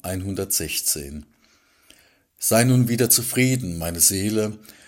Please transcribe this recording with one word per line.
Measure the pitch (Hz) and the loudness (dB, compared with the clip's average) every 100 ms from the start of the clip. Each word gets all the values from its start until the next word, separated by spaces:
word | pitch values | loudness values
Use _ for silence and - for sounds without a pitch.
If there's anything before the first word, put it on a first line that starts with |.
einhundertsechzehn. | 90 95 92 95 95 - 80 - - 76 71 76 - _ _ _ _ _ _ _ _ _ _ _ | -8 -6 -4 -4 -4 -4 -4 -4 -4 -4 -6 -12 -16 _ _ _ _ _ _ _ _ _ _ _
Sei | - 110 | 0 4
nun | 123 127 120 | 4 4 4
wieder | 117 117 | 2 2
zufrieden, | - - - 127 131 90 82 | 2 2 2 2 2 -4 -6
meine | 82 85 | -6 0
Seele, | - 98 101 107 107 107 - - | 0 2 0 0 -2 -4 -16 -20